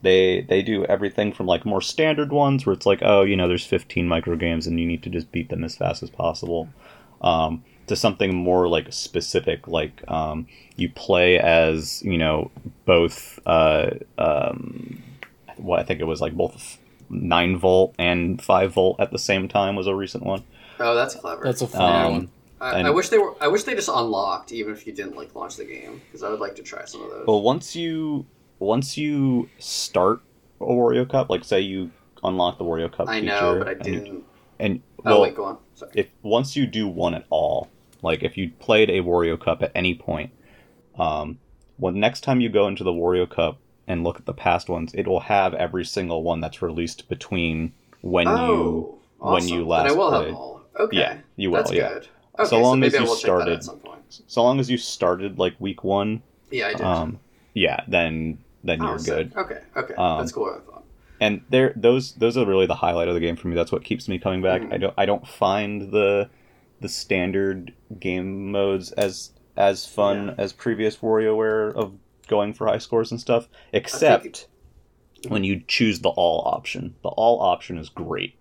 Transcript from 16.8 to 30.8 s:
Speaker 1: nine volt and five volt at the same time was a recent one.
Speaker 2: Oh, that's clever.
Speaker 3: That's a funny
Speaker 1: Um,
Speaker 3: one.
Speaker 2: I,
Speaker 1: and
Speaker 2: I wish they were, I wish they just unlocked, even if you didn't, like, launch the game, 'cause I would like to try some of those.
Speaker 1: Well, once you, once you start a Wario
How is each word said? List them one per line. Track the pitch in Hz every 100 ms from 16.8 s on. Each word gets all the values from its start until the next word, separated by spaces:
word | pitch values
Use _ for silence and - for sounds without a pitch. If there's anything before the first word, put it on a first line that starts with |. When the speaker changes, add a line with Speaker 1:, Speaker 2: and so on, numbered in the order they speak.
| _ _ -
Speaker 1:
nine | - 87 85 87 92
volt | 92 92 95 -
and | 87 90 87 90
five | - 95 98
volt | 92 92 -
at | 101
the | -
same | - 95 95
time | 101 98 101
was | 95
a |
recent | 98 98 -
one. | 98 98 - - - -
Speaker 2:
Oh, | 120 117
that's | 120
clever. | - - 85
Speaker 3:
That's | 131 120
a | 123
funny | 92 90 85 82
Speaker 1:
Um, |
Speaker 3:
one. | 82 92 _ _ -
Speaker 2:
I, | 127 92
Speaker 1:
and | 147
Speaker 2:
I |
wish | 160 185
they | 220
were, | 196 -
I | -
wish | 202
they | 277
just | 220 -
unlocked, | 135 117 98 98 95 -
even | 117 104
if | 107 -
you |
didn't, | 98 95 -
like, | -
launch | - - -
the | -
game, | 64 - - -
'cause | -
I | 101
would | 107
like | 98 -
to |
try | - - -
some | -
of | -
those. | - -
Speaker 1:
Well, | 107
once | 104 151 - 165
you, | 170 160 156 143 139 _ _ _
once | 98 113 139 -
you | 151 147 135 123 120 _
start | - - - - 92 - _ _ _ _
a |
Wario | - 123